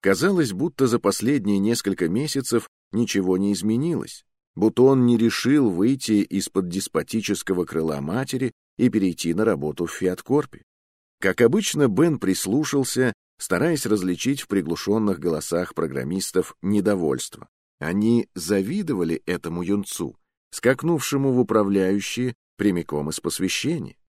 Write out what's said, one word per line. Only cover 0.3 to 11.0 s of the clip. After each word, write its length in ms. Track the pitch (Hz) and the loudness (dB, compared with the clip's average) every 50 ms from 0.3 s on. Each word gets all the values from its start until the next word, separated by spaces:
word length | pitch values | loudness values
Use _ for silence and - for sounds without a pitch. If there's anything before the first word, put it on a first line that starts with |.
| 196 180 151 113 95 | 2 2 2 0 0
будто 320 | 92 139 170 - - 135 | -2 -4 -4 0 0 2
за 140 | 120 113 117 | 2 2 2
последние 580 | - 104 104 - 107 123 147 139 95 104 101 | 2 0 0 2 0 0 0 0 0 0 0
несколько 520 | 98 98 110 117 - - 101 95 - 90 80 | 2 2 0 0 0 -2 -4 -2 0 -2 0
месяцев 600 | 87 117 147 151 - 139 123 - 123 113 - - _ _ _ _ | 0 -2 -2 -2 -4 -4 -2 0 0 0 -2 -2 _ _ _ _
ничего 460 | - 107 120 104 - 101 92 92 92 | -2 -2 -2 0 0 0 2 2 2
не 160 | 92 98 101 104 | 2 2 0 0
изменилось, 720 | 85 87 107 110 120 143 175 165 107 57 - - - _ _ _ _ _ _ _ | 0 0 -2 0 0 0 -2 -2 -4 -6 -8 -14 -20 _ _ _ _ _ _ _
будто 280 | 82 101 110 - - 127 | 2 2 2 6 6 6
он 240 | 135 135 131 123 | 6 6 6 4
не 100 | 120 120 | 4 4
решил 540 | 110 117 117 - - - 120 143 151 135 107 | 4 4 2 0 0 0 2 2 4 2 2
выйти 500 | 87 85 98 123 139 135 - - 107 101 | 2 2 2 2 2 0 0 2 2 2
из-под 460 | 98 - - 98 - - _ 101 92 | 2 0 -2 -4 -4 -2 _ -4 -4
деспотического 1000 | 87 85 98 - - - 80 73 - - 113 101 - 101 - - - 95 87 87 | -2 -6 -6 -6 -4 -4 -4 -4 -2 -4 -4 -2 -2 -4 -4 -2 -4 -2 -2 -2
крыла 360 | 78 - 82 80 80 73 71 | -2 -2 -2 -2 -2 -4 -4
матери 500 | 69 76 90 123 139 - - 127 131 117 - _ _ _ _ | -4 -4 -4 -4 -4 -4 -4 -4 -4 -6 -6 _ _ _ _
и 120 | - 120 123 | 2 2 2
перейти 440 | - 110 98 92 85 - - 85 85 | 4 2 0 0 -2 -2 -4 -2 0
на 120 | 90 110 | 2 2
работу 400 | 110 95 73 71 76 71 - 87 | 2 0 0 -2 -6 -4 -4 -6
в 60 | 82 | -6
Фиаткорпе. 720 | - - 92 92 90 - - - 127 147 143 - - - _ _ _ _ _ _ _ _ | -4 -4 -2 -2 -2 -4 -4 -2 -2 -2 -2 -4 -12 -20 _ _ _ _ _ _ _ _